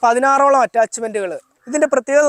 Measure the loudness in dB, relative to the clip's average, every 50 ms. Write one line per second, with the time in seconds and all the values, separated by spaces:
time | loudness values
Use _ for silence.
0 | 0 0 0 2 0 2 2 2 2 2 2 2 0 0 0 -2 -2 -2 -4 -8
1 | -8 -8 -6 -6 -6 -8 -10 -12 -16 _ _ _ -12 -6 -4 -2 0 0 0 -2
2 | 0 0 0 2 2